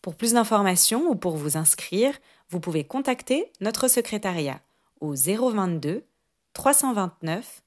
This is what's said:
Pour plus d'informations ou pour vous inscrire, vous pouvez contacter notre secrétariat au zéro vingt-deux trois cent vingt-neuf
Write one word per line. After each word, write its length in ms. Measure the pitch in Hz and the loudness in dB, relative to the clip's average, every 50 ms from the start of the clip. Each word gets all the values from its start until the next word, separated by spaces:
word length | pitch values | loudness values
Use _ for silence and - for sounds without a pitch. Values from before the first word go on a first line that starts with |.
Pour 140 | - 185 160 | -12 -12 -8
plus 180 | - 226 233 226 | -4 0 2 4
d'informations 760 | 240 226 214 226 208 202 190 180 180 - - 220 247 320 359 | 4 4 4 2 2 4 4 4 4 4 4 4 2 0 0
ou 60 | 254 | 0
pour 220 | 175 - 180 160 | 0 -2 -4 -4
vous 180 | 151 147 151 147 | -2 -4 -4 -2
inscrire, 580 | 156 160 - - - - - 175 196 233 277 285 - _ _ _ _ _ _ | 2 2 2 2 2 -2 -4 0 2 2 2 0 -4 _ _ _ _ _ _
vous 100 | - 180 | -8 -6
pouvez 240 | 160 180 160 160 143 | -4 -2 -2 -2 -4
contacter 680 | - - 269 269 269 247 247 - - 247 302 453 - _ _ | -2 -6 -4 -2 -2 -2 -4 -2 -2 0 0 0 -4 _ _
notre 260 | 190 214 226 - 254 | -6 -4 0 2 2
secrétariat 720 | 247 - 247 233 - 220 202 - 190 175 165 151 139 131 - _ _ _ _ _ _ _ _ | 4 4 2 2 -2 -6 -4 -4 -4 -4 -2 -4 -4 -6 -8 _ _ _ _ _ _ _ _
au 160 | 151 151 143 | -6 -6 -2
zéro 360 | 131 127 170 196 220 254 254 | 0 0 0 2 2 0 0
vingt-deux 520 | 220 208 190 180 170 160 143 147 180 233 - _ _ _ _ _ _ _ _ _ _ | 2 0 0 0 -2 -2 -2 -4 -6 -6 -8 _ _ _ _ _ _ _ _ _ _
trois 200 | - - 269 285 | -2 0 4 4
cent 200 | 269 277 269 240 | 4 2 2 0
vingt-neuf 680 | 208 190 180 - _ - 160 165 196 262 - - - _ | 0 -2 -2 -4 _ -6 -4 -4 -4 -6 -12 -18 -18 _